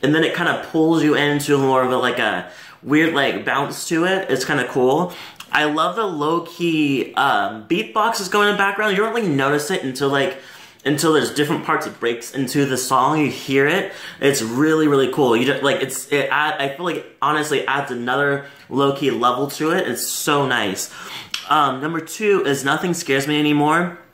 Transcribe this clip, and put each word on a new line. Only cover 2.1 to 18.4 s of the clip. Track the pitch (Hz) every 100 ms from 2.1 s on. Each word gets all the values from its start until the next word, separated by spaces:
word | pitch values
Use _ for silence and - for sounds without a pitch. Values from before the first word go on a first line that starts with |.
| 123
a | 113 92 90 - - -
weird, | 120 147 160
like, | 143 131 95
bounce | 104 127 143 143 -
to | 165
it. | 180 190 -
It's | 131
kinda | - 147 123
cool. | 139 127 147 180 - - - -
I | -
love | 151 151 170 185
the |
low-key, | 214 160 147 170 170 - 170 160 147 135 -
um, | - 139 110 98 107 107
beatbox | 170 214 233 214 220
is | 185
going | 208 208
in |
the | 196
background. | 196 196 214 190
You |
don't | 220
really | 233 208
notice | 139 139 147 147
it | 185
until, | 135 127 139
like, | 139 135 - - - - -
until | 135 147 165
there's | 156 120
different | - 147 165
parts | - 156 -
it | -
breaks | 117 117 -
into | 131 127 147 139
the | 127
song. | - 131 131 156
You | 143
hear | 123 - 135 143
it. | 180 - - - -
It's | 139 139
really, | 113 120 156 160 156
really | 139 131
cool. | 127 131 113
You | 127
don't, | 135
like, | 139 127
it's, | 131 - -
it | 143 135
add, | 139 151 143
I | 139
feel | 139
like | 175 151
it | - -
honestly | 139 156 151 139 -
adds | 139 139
another | 120 120 135 143 139